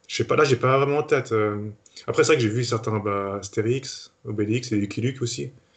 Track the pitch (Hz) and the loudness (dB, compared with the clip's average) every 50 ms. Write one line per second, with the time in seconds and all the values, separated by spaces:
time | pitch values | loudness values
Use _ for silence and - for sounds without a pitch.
0 | _ - - - - - 165 151 151 139 123 - 127 127 131 139 143 143 143 151 | _ -8 -4 -4 0 2 4 4 4 4 4 2 4 2 4 4 2 2 2 0
1 | 151 - 151 131 117 - 113 107 104 107 104 104 104 107 107 _ _ _ _ - | 2 2 0 0 2 0 0 0 2 0 -2 -4 -6 -8 -12 _ _ _ _ -14
2 | - - - 160 147 - 160 131 113 104 110 127 120 117 120 110 - 110 110 104 | -8 -2 2 2 4 4 4 4 4 2 2 0 -2 0 -2 -2 -2 -2 -2 0
3 | 98 104 101 101 98 98 101 101 98 - - 110 104 117 131 135 135 - - - | 0 0 0 0 -2 -2 -4 -6 -8 -4 -4 -2 0 0 -2 -2 -4 -10 -14 -16
4 | - - _ _ - 117 107 107 104 107 113 131 127 - 110 101 101 101 - - | -18 -20 _ _ -10 -8 -4 -2 0 0 0 -2 -2 0 0 0 0 -2 -4 -2
5 | 113 135 135 - 123 120 - 139 139 127 - - _ _ _ | -2 -2 -2 -2 -6 -6 -4 -6 -8 -10 -12 -18 _ _ _